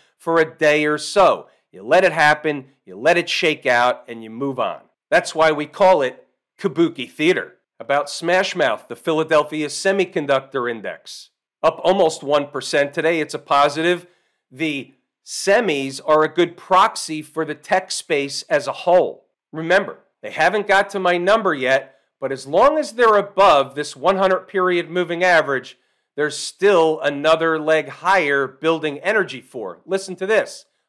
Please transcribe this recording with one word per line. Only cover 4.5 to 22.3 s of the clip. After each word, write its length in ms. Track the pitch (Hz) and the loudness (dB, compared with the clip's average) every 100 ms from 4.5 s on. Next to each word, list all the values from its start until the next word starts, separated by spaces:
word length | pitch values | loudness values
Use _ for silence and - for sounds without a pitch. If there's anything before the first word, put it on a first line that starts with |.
| 127 | -4
on. 220 | 101 71 _ _ - | -6 -8 _ _ -2
That's 240 | 165 - | -2 -2
why 180 | 160 160 | 0 2
we 140 | 147 147 | 0 -4
call 360 | - 190 175 | 2 4 4
it 240 | 127 - _ _ _ - | 2 -4 _ _ _ -8
Kabuki 520 | 190 156 165 147 120 | -4 0 0 -2 -12
Theater. 460 | - 160 151 92 _ _ - | -2 0 0 -2 _ _ -12
About 300 | - 143 - | -4 -2 -2
Smash 480 | - 170 185 196 180 | -6 0 0 0 0
Mouth, 300 | 135 104 - | -2 -2 -8
the 80 | 120 | -10
Philadelphia 680 | 165 156 156 151 151 156 147 | -4 -2 2 2 2 -4 -6
Semiconductor 1040 | - 196 190 180 170 143 135 135 135 120 | -4 -2 0 0 -2 0 -2 -2 -6 -4
Index. 600 | 113 95 80 - - - _ _ _ | -6 -10 -14 -16 -20 -20 _ _ _
Up 180 | 156 160 | -2 0
almost 400 | 165 190 165 160 | 0 2 2 0
one 240 | 139 147 143 | -2 -2 -2
percent 480 | 139 - 147 143 | -8 -4 -2 -2
today. 260 | 160 156 165 | -2 -2 -2
It's 140 | 147 | -4
a 40 | 147 | -8
positive. 680 | - 143 147 147 165 175 175 _ _ _ _ | -2 2 2 2 -2 -2 -6 _ _ _ _
The 440 | 131 160 139 - _ _ _ - | -8 -6 -6 -12 _ _ _ -16
semis 720 | - 190 214 214 143 135 135 - | -6 2 2 2 -2 -4 -6 0
are 160 | 156 | 2
a 100 | 156 | 2
good 240 | 165 175 - | 0 -2 -2
proxy 640 | - 185 180 - - 156 | 0 2 2 0 -10 -10
for 240 | 147 160 | -10 -8
the 120 | 156 147 | -8 -8
tech 340 | - 190 185 | -2 -2 -2
space 520 | - - 147 139 - | -10 -4 -2 -2 -8
as 220 | - 151 131 | -2 -2 -2
a 60 | |
whole. 540 | 127 - 180 120 - _ _ _ | -6 2 2 2 -4 _ _ _
Remember, 460 | 156 165 190 196 - _ _ | -10 0 0 0 -12 _ _
they 80 | 107 | -10
haven't 380 | - 165 208 196 | -2 0 0 0
got 200 | 196 196 | 0 0
to 100 | 196 | -2
my 180 | 180 175 | 0 0
number 340 | 180 220 196 | 2 2 2
yet, 460 | 147 127 135 - _ _ - | -2 0 0 -2 _ _ -10
but 120 | 131 | -8